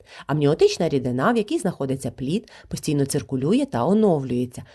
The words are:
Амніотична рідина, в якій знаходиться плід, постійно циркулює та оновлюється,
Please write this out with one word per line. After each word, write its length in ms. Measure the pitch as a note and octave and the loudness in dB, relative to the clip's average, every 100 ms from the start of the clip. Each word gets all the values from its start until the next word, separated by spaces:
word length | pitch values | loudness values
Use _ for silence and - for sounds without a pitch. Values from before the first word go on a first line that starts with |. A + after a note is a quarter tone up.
| - - - | -20 -14 -4
Амніотична 640 | D3+ C#3+ D#3+ G#4 - E3 | 2 2 4 2 2 0
рідина, 420 | C#3 B2 B2 F3+ | 0 -2 0 2
в 60 | A#3 | 0
якій 220 | G3+ E4 | 0 -2
знаходиться 520 | F#3 - C3+ C#3 C3+ | -2 -4 -4 -4 -6
плід, 400 | - C3 G3+ - - - | -8 -4 -4 -6 -20 -12
постійно 380 | - - D3 C#3 | -8 -2 0 0
циркулює 600 | D3 - C3 C#3+ B3+ C#4 | -2 -4 -4 0 0 0
та 200 | A#2 C#3 | -2 2
оновлюється, 760 | G#3+ G#3+ D3+ C3+ B2 B2+ - - | 4 4 2 0 -2 -4 -8 -20